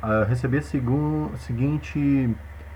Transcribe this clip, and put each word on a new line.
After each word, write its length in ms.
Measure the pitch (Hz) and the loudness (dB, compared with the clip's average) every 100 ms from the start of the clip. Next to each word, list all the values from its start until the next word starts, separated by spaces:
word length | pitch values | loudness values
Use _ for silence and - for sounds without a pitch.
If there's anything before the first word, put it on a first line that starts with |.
ah, 220 | 110 110 107 | 0 2 2
recebi 300 | 123 131 135 | 2 2 0
a 40 | |
segun-, 680 | 147 135 120 139 151 151 151 139 | 0 -2 0 2 2 0 -2 -6
seguinte, 1000 | - 117 139 151 - 151 143 139 123 110 - - - | -6 -2 0 0 -2 0 2 4 2 0 -6 -14 -14